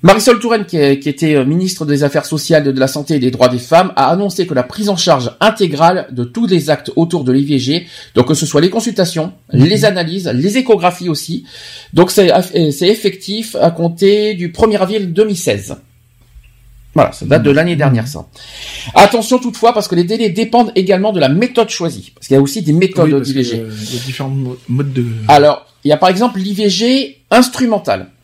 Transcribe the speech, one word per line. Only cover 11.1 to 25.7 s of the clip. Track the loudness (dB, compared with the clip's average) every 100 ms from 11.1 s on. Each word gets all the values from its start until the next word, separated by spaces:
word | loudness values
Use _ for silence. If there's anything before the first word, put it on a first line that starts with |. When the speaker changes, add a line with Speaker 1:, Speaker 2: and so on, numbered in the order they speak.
| -6 -6 -10 -10 -20 -20 -20 -4
Speaker 1:
donc | 2 2
c'est, | 4 4 4 0 0 0
c'est | 0 0
effectif | 2 -2 -4 -10 -10 -8 0
à | 0
compter | 0 -4 2 2 4 0
du | -2 -8
premier | 0 0 2
avril | -2 -2 -4
deux | 0 0
mille | 0
seize. | -2 -4 -6 -14 _ _ _ _ _ -20 -20 _ _ -20 -6 0
Voilà, | 0
ça | 0 0
date | 2
de | 4
Speaker 2:
Mhm. | 2
Speaker 1:
l'année | 2 0
dernière, | 0 0 -2
ça. | -12 -16 -20 -20 -18 -16 -14 -2 4
Attention | 4 4 0 0
toutefois, | -2 0 2
parce | 2 -2
que |
les | 0
délais | 0 0 -2
dépendent | 0 0 2 2
également | 0 2 2 2
de | 2
la | 2
méthode | 2 0 0 -2
choisie, | -2 -6 -8 -16 _
parce | 0
qu'il |
y | 2
a |
aussi | 2 0
des | 0
méthodes | 2 2 2 2
Speaker 2:
Oui, |
parce | 2 0
Speaker 1:
d'I |
V | -2
G. | -2
Speaker 2:
que, | -4
euh, | -8 -12 -10
il | -10
y |
a |
différents | -10 -8 -6
mo-, | -6 -6 -10 -6
modes | -4 -2
de | -2 -4 -4 -2
Speaker 1:
Alors, | 2 2 0 -8